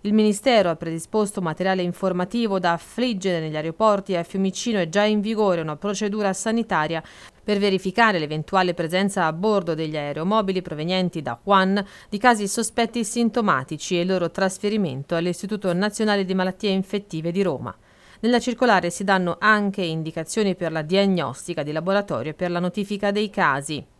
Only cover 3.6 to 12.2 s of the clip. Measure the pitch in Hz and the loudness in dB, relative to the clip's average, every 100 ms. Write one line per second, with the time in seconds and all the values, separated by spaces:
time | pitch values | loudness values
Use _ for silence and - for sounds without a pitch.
3.6 | 160 160 220 202 196 175 - 196 190 190 | -6 2 2 2 0 -4 -2 -2 -2 -2
4.6 | 240 208 165 190 214 214 202 214 208 170 | -2 0 0 2 2 2 0 2 2 2
5.6 | 160 147 202 196 214 214 208 190 226 226 | -2 -6 -6 -4 -4 -2 -2 -2 -2 -2
6.6 | 226 170 156 160 - - - _ - 208 | 0 0 0 -4 -8 -20 -20 _ -2 2
7.6 | 202 190 190 190 226 185 151 156 156 190 | 2 2 0 2 4 2 -2 -4 0 2
8.6 | 180 175 165 180 196 196 165 160 214 202 | 2 0 -2 0 0 2 0 0 0 0
9.6 | 170 156 156 151 143 147 175 220 196 185 | 0 -4 -4 -4 -4 -4 0 0 0 -2
10.6 | 175 151 160 185 180 165 139 117 - 196 | -4 -6 -2 0 0 -2 -6 -6 4 4
11.6 | 190 202 196 - - 202 | 6 0 -2 -14 -10 2